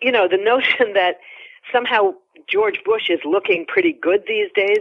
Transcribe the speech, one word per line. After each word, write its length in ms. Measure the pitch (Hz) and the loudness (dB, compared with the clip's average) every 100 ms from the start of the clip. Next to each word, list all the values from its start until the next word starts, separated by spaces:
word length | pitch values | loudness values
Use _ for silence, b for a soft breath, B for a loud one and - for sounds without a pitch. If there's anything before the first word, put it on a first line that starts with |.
you 100 | 247 | 0
know, 160 | 240 180 | 2 2
the 80 | 190 | 2
notion 560 | 214 254 254 - 220 | 2 0 0 0 0
that 240 | 196 180 175 B B B B - | 2 0 -2 B B B B -4
somehow 400 | 247 240 226 196 185 _ 156 - | -4 0 2 0 -2 _ _ -4
George 320 | 190 214 - | -2 0 -2
Bush 240 | 190 220 - | -2 -2 0
is 120 | 165 | -4
looking 400 | 143 196 196 175 165 | 0 -2 0 -4 -2
pretty 260 | 190 170 | 0 0
good 320 | - 160 202 208 | 0 -2 -2 -2
these 220 | 220 202 | -4 -4
days 220 | 202 196 208 | -2 0 0